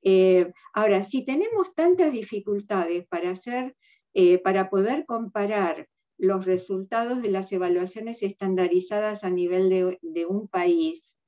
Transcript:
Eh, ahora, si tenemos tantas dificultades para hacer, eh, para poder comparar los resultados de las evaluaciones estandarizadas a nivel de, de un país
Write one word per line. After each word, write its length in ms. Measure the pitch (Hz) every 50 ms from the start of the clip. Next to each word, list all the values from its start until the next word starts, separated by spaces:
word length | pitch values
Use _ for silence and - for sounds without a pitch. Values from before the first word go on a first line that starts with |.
| _
Eh, 480 | 196 190 185 185 185 185 180 180 175 - _ _ - _
ahora, 300 | 208 214 214 196 190 202
si 220 | - - 262 254
tenemos 480 | - 262 294 403 453 466 415 370 - _
tantas 380 | - 320 349 359 359 349 302
dificultades 960 | 269 226 202 - - 208 196 208 202 202 202 - 208 190 170 170 175 175 180
para 240 | _ 185 170 170 180
hacer, 440 | 190 185 _ 240 240 247 254 262 - _ _ _ _ _ _ _ _
eh, 240 | 196 185 175 180
para 320 | 180 185 190 190 196 190 190
poder 360 | 202 196 196 220 262 294 339
comparar 840 | - 233 226 233 196 _ 208 202 202 214 208 190 170 156 156 156 _ _ _ _ _ _
los 280 | _ - 190 196 190 190
resultados 760 | 185 185 180 185 - 196 185 190 190 233 226 233 240 254 254
de 80 | 240 202
las 220 | 196 190 190 190
evaluaciones 720 | 202 185 180 180 175 180 180 185 - 220 220 233 233 - -
estandarizadas 1000 | 196 202 _ 202 190 190 185 185 175 175 185 180 - 214 208 214 214 214 208 208
a 60 | 185
nivel 400 | 180 180 175 175 180 185 190 190
de, 280 | 185 185 180 185 185 -
de 240 | - 165 160 170 170
un 220 | 170 190 208 220
país 720 | 202 - 185 175 359 349 165 160 160 - 330 _ _ _ _ _